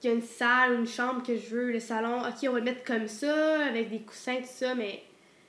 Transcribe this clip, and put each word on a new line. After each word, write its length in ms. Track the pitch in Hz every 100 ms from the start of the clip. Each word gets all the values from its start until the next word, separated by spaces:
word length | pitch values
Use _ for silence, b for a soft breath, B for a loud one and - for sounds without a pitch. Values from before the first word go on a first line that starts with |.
y 40 | 247
a 60 | 233
une 80 |
salle, 500 | 233 - 240 247 254
une 140 | 240 233
chambre 340 | - 247 254
que 140 | 247 226
je 180 | 214 233
veux, 160 | 247
le 60 | 226
salon, 400 | 226 220 233 247
ok, 260 | 240 233 269
on 60 |
va 60 | 247
le 60 | 240
mettre 180 | 247 -
comme 220 | 226 214
ça, 560 | - 285 311 311 311 285
avec 240 | 226 208
des 100 | 214
coussins, 380 | 220 - - 254
tout 100 | 254
ça, 260 | - 254
mais 300 | 254 208 - - b b b